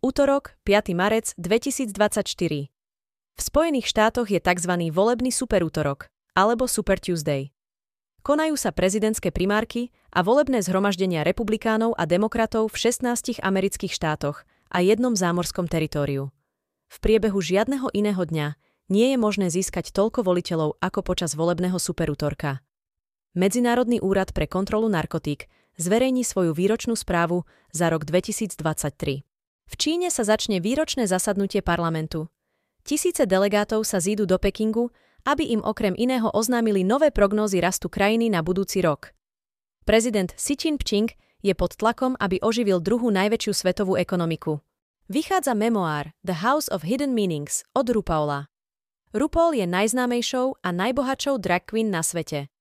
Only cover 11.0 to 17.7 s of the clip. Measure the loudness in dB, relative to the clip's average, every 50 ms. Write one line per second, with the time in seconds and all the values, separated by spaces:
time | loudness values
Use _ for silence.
11 | 0 0 0 0 0 0 0 0 0 -2 -2 -2 0 0 0 2 2 0 0 -2
12 | 0 0 2 2 2 0 0 0 -2 0 0 0 0 0 -2 0 0 0 0 0
13 | -2 -2 -2 -2 -4 -6 -6 -4 -2 0 0 2 0 0 -2 -2 -6 -6 -6 -4
14 | -2 -2 -2 -2 -2 -4 -4 -6 -14 _ _ _ _ _ 0 2 4 4 4 4
15 | 4 0 2 2 2 0 0 0 -2 -2 -4 -4 -4 -2 -2 -2 -2 -2 -2 -2
16 | -2 -2 -2 -4 -6 -8 _ _ _ _ _ _ _ _ _ _ _ _ -20 -2
17 | 2 4 4 4 4 2 0 0 0 2 2 2 2 2